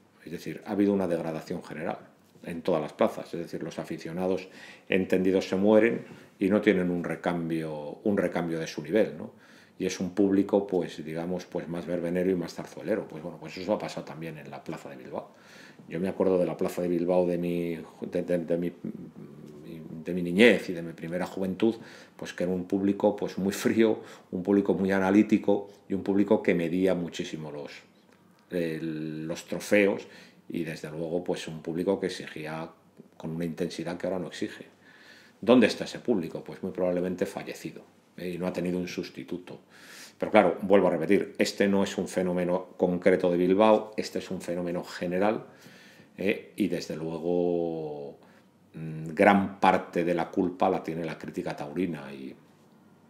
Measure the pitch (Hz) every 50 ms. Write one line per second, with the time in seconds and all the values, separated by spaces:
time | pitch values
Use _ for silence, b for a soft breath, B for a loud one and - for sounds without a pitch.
0 | _ _ _ _ - 80 80 87 - 90 78 - - - 107 98 104 101 101 98
1 | 95 87 85 82 80 82 80 80 - - 90 85 - - - 73 80 - - -
2 | - - - _ _ _ _ - - - 87 85 - - 87 76 76 78 - -
3 | 117 107 - - - - - 85 85 80 - 80 76 80 - - 85 - 82 78
4 | - 82 82 90 92 92 95 - - B B B B B B B B - 104 95
5 | 92 - - 92 92 95 92 95 92 - 98 95 98 104 110 110 107 117 117 -
6 | - - - - - - _ - 101 92 101 104 101 107 98 90 90 87 87 87
7 | 82 76 80 80 - 90 87 87 82 82 82 80 80 78 78 76 73 73 - -
8 | - 113 101 101 87 87 - 87 87 85 82 80 80 82 - - 76 73 85 110
9 | 101 - - - - - - B B B B B B B B - 92 92 - -
10 | 95 90 90 - 101 98 98 98 95 98 - 101 101 - 92 90 82 - - -
11 | 78 76 78 82 85 90 92 87 87 - - 87 76 78 85 85 76 78 87 87
12 | 82 85 87 90 90 95 95 87 85 80 - - 80 - - - - 80 110 101
13 | 85 - - 76 76 85 82 78 151 156 - 95 92 90 104 - - - - 98
14 | 98 - 71 78 80 82 78 76 73 71 - - - - 165 160 - - 139 131
15 | - - 151 - - - B B B B B B B B B B B - - 82
16 | 92 95 90 - 98 95 95 90 90 87 85 - 95 92 - - 90 87 87 85
17 | 85 87 90 90 90 87 87 85 87 87 87 87 85 85 82 80 80 - - -
18 | - - - 90 87 85 90 85 80 78 85 85 87 85 - - - 85 - -
19 | - - - - - 71 73 73 76 - - - - - 82 - - - - 80
20 | - - 90 92 87 87 87 - - - 95 - - - 95 82 85 - 156 -
21 | - 80 85 90 180 - - - - 95 92 90 110 113 107 B B B B B
22 | B B B - - - - - 90 90 92 92 90 - - 98 98 98 101 101
23 | - 104 101 - 95 90 - - 92 98 101 - - 123 - 110 113 110 113 -
24 | B B B B B _ - - 87 101 101 101 98 101 92 82 98 95 98 98
25 | 92 92 98 107 107 107 107 98 - - 101 101 - B B B B - 98 92
26 | 90 - 98 101 101 - 110 104 - - 95 87 85 82 82 92 92 95 90 87
27 | 85 80 - - 87 - - 78 78 76 71 73 71 - - - - - _ _
28 | _ _ _ _ _ _ _ _ _ _ 87 90 85 80 80 78 78 80 78 78
29 | 78 78 78 78 78 80 85 - - - - 85 - - 104 104 101 95 110 -
30 | - B B B B B B B B - - 87 82 80 80 78 - 78 78 85
31 | 85 80 82 87 82 - 90 90 - - 80 80 - 87 80 85 90 95 98 95
32 | 95 90 - - - - - - 156 156 156 160 165 165 - - _ _ _ -
33 | - - _ - - - 80 82 85 85 78 - 90 82 - - 82 82 90 87
34 | - 90 95 92 85 76 - - 107 107 - - - - - B B B B B
35 | B B B B B B B B - 98 123 131 107 95 - - - - - -
36 | - - 120 95 82 80 - 78 - - - - - 92 90 - 90 90 90 90
37 | 87 92 92 90 98 - - - 78 - - - - - - - - - _ _
38 | _ _ _ - 85 92 90 82 87 90 90 - 87 90 90 90 90 87 - -
39 | 87 - - - - - 90 87 - - 92 - - B B B B B B B
40 | B B B _ - - - 107 98 90 - - 107 92 98 101 95 90 87 80
41 | 78 80 101 90 - - - - 107 - - - 104 101 98 98 98 90 - -
42 | 92 - - 92 92 92 90 90 90 87 87 90 - - - - 92 90 90 87
43 | - 101 92 82 92 90 87 87 90 90 95 98 107 110 107 107 - - - -
44 | 92 - - 95 92 - 95 87 - - 87 90 87 87 87 87 87 - - -
45 | 101 87 90 92 98 104 113 135 - B B B B B B B B B B B
46 | B B B - 90 98 - - - - - - 104 87 87 82 - - 82 76
47 | 80 82 82 82 80 87 87 87 87 87 87 85 85 85 82 80 78 76 76 73
48 | 71 69 69 - B B B B B _ _ _ _ _ - 80 80 80 78 78
49 | 80 80 80 78 98 104 98 98 95 92 - - - 95 92 92 - - - 87
50 | 85 87 87 85 82 - - 101 95 87 - - 92 95 92 80 - - 80 82
51 | 85 80 76 - - 78 78 - 82 85 80 - - 73 73 87 95 87 80 73
52 | 71 69 69 67 67 65 65 - - - _ _ _ _ _ _ _ - - _
53 | _ _